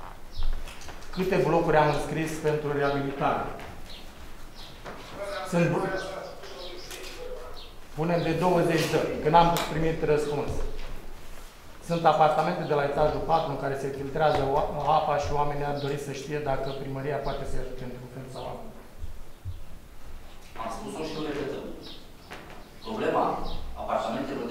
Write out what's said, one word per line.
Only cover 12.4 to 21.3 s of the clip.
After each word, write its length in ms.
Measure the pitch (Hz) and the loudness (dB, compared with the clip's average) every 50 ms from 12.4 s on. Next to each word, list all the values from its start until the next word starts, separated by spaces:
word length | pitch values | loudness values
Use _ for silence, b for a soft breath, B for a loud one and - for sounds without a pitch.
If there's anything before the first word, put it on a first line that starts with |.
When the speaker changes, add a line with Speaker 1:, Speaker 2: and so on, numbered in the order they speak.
| 156 175 180 175 165 139 | 4 2 0 0 0 2
Speaker 1:
de 40 | 151 143 | 2 2
la 40 | 139 143 | 2 2
etajul 320 | - 160 156 151 147 139 143 143 | 4 4 4 4 4 2 2 2
patru 180 | 160 160 - 143 | 2 2 2 0
în 80 | 139 127 135 | -2 -2 -2
care 120 | 139 139 - | -2 -2 -2
se 120 | - 139 131 135 | -2 -4 -4 -4
filtrează 440 | 139 139 139 156 156 151 147 147 135 135 135 | -6 -4 0 4 4 4 6 4 4 2 2
o-, 140 | 147 156 - - 147 143 143 156 151 | 2 2 2 0 0 2 4 4 4
apa 160 | 151 156 147 143 143 | 4 4 2 2 2
și 60 | - 143 147 | 2 2 2
oamenii 300 | 147 143 143 139 143 143 | 2 2 2 0 0 -2
ar 60 | 143 143 135 | -2 -2 -2
dori 140 | 139 147 143 - 143 | -2 -2 -2 -4 -6
să 40 | 135 131 | -6 -8
știe 200 | - - 147 147 147 139 | -6 -4 -4 -2 0 0
dacă 160 | 135 - - 143 131 131 | 0 0 0 -2 -4 -4
primăria 360 | 139 135 135 135 135 147 147 131 - | -6 -6 -4 -4 -2 -2 -2 -2 -2
poate 180 | 139 139 - - - | -2 -4 -2 -2 0
să-i 140 | - 135 - | 0 0 0
ajute 200 | - - - 127 123 | -2 -4 -6 -8 -8
într-un 220 | - - - - - | -8 -10 -12 -12 -12
fel 100 | 135 131 - - | -12 -12 -10 -10
sau 80 | 131 120 123 | -10 -8 -8
altul. 200 | 120 - 117 110 110 - - - - - - - - - - - - - - - - - - - - - - - - - - - - - - - - - - - - - - | -8 -8 -10 -12 -12 -14 -16 -16 -10 -8 -6 -6 -6 -6 -6 -8 -10 -10 -8 -8 -8 -6 -8 -8 -8 -10 -12 -14 -12 -12 -10 -8 -10 -10 -10 -12 -12 -12 -12 -12 -10 -8 -6
Speaker 2:
Am 60 | - - - | -6 -6 -6
spus-o 260 | - - - 156 160 156 | -8 -8 -6 -6 -6 -6
și 60 | 151 151 | -4 -4
o 20 | 151 | -4
repetăm. 360 | 151 | -4